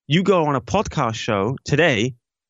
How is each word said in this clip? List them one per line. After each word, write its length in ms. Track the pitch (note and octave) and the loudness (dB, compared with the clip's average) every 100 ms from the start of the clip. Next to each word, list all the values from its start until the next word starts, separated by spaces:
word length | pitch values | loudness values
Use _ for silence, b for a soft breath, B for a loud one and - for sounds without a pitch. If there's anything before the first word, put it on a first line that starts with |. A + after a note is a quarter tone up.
| - | -2
You 160 | D#3 | 0
go 240 | F#3+ F3+ D3 | 2 2 2
on 100 | C3+ | -2
a 60 | |
podcast 540 | - F#3+ G#3+ - A#2+ A2 | -2 -2 -2 -2 -2 -4
show 420 | - G#2 G#2 C#3 | -2 0 0 -4
today, 520 | - C#3+ E3 A2 B2 - _ _ | -2 2 2 2 -2 -4 _ _